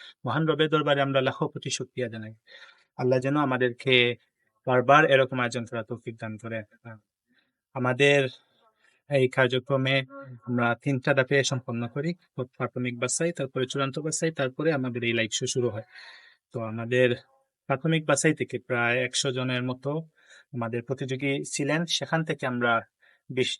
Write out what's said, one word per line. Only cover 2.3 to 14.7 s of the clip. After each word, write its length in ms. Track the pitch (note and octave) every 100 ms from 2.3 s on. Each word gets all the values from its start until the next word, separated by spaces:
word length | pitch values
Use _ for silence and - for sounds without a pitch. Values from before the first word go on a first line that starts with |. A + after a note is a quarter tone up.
| A2 _ - - _ _ -
আল্লাহ 220 | B2+ C3
যেন 180 | C3 D3
আমাদেরকে 800 | C#3 B2+ B2 A#2+ C3+ B2+ A#2+ A#2+ _ _ _ _ -
বারবার 380 | B2+ A#2+ D3 D#3
এরকম 340 | C3+ B2+ B2+
আয়োজন 260 | A#2+ A#2+ A#2
করার 180 | A#2
তৌফিক 340 | G#2+ A#2+ - A2+
দান 200 | A2+ G#2+
করে। 260 | A#2 A2+ G#2+ _ A#2 A2 _ _ _ _ _ _ _
আমাদের 560 | C3 B2 B2 C#3+ C#3+ C3 - _ _ _ _ _ _ -
এই 140 | C#3+ B2+
কার্যক্রমে 680 | - B2+ B2+ - C3+ C3 C3+ C3 - - B2 -
আমরা 220 | B2 A#2+ A#2
তিনটা 360 | C#3 C3+ D3+
ধাপে 240 | C3+ B2+ C#3+
সম্পন্ন 380 | C3 C3 - A#2 A#2+
করি, 240 | C#3+ D#3 F3+ _ - B2+ -
প্রাথমিক 380 | B2+ B2+ B2 A#2+
বাছাই, 320 | B2 - E3
তারপরে 340 | E3+ C3+ C3+ B2+
চূড়ান্ত 340 | C#3 C3+ C3+
বাছাই, 320 | D#3 D#3 E3
তারপরে 380 | D#3+ C3 C3 D3+